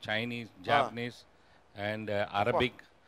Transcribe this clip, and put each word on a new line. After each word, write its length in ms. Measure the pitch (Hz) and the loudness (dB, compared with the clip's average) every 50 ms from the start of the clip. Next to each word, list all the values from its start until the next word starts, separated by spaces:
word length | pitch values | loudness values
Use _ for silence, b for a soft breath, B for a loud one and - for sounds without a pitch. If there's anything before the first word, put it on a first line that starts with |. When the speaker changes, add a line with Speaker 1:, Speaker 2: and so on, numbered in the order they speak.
| - | -6
Speaker 1:
Chinese, 640 | 113 107 110 117 120 120 120 117 101 - - 92 117 | -2 -2 -2 -2 -2 -6 -8 -10 -12 -14 -8 0 4
Speaker 2:
ஆ. 100 | 117 117 | 4 4
Speaker 1:
Japanese 340 | 127 110 110 117 120 120 - - - _ b b b b b b b _ - | 4 2 -2 -6 -8 -8 -8 -12 -20 _ b b b b b b b _ -10
and, 340 | 101 101 104 107 110 107 104 | -4 -4 -2 -2 -4 -2 -2
uh, 40 | 104 | 0
Arabic 580 | 101 104 - - 101 104 117 123 165 127 120 - - - - - - _ | 0 0 0 2 2 2 4 4 4 2 2 -2 -6 -20 -20 -20 -20 _